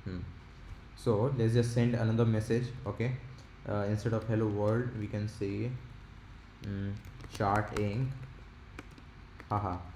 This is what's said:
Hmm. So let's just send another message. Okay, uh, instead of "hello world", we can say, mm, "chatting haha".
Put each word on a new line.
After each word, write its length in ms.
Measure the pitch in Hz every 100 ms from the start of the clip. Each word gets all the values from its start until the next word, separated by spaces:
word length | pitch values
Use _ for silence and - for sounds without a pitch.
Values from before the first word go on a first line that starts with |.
Hmm. 140 | - 90 87 - - - - - - -
So 360 | - 104 123 135
let's 160 | 113
just 200 | 117 117
send 220 | 123 120 117
another 300 | 113 113 117
message. 400 | 110 107 113 123 - 101
Okay, 260 | 104 117 131 - - - - -
uh, 160 | 104 101
instead 260 | 107 113 113
of 80 | 113
"hello 160 | 110 110 101
world", 360 | 104 113 123 113
we 40 | 107
can 140 | 107 104
say, 380 | - 98 101 113 131 - - - - - - - -
mm, 260 | 104 98 98 101 - - - -
"chatting 640 | 101 104 104 - 104 104 131 135 - - - - - - - - - - - - -
haha". 260 | 104 101 87 -